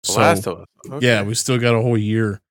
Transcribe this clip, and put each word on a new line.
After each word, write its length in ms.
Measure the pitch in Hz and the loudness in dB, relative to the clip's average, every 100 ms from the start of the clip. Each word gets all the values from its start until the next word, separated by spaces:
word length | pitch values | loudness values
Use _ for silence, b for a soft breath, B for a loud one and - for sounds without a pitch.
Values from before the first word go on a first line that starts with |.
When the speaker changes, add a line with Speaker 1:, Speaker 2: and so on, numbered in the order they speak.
Speaker 1:
The 80 | - | -2
Speaker 2:
So, 80 | 104 | 2
Speaker 1:
Last 260 | 139 160 127 | 2 2 -2
of 140 | 85 | -10
Us. 60 | 87 _ - 135 | -14 _ -14 -2
Speaker 2:
yeah, 200 | 123 113 | 2 2
Speaker 1:
Okay. 80 | 101 | 0
Speaker 2:
we 60 | |
still 240 | 113 - 127 | -4 -2 0
got 160 | 120 | 2
a 80 | 117 | 2
whole 160 | 123 117 | 2 0
year 420 | 107 110 110 98 _ | 0 0 0 -4 _